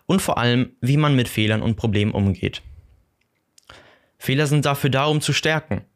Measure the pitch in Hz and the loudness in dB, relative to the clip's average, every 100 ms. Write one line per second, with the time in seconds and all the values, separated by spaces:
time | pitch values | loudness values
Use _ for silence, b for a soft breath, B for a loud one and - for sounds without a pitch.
0 | B 190 - - 120 123 123 - 123 143 | B -2 0 0 2 2 -2 -4 0 2
1 | 151 131 110 - 107 110 110 107 113 104 | 4 2 0 0 0 0 -2 -2 -2 0
2 | 104 - 98 87 101 - - - - _ | 0 0 0 0 -4 -6 -16 -20 -20 _
3 | _ _ _ _ _ _ - B B B | _ _ _ _ _ _ -20 B B B
4 | B B - 135 147 147 147 139 139 131 | B B -4 0 2 2 0 0 0 0
5 | 151 151 147 139 156 156 - 101 - | 2 0 0 -2 0 -2 -2 -8 -8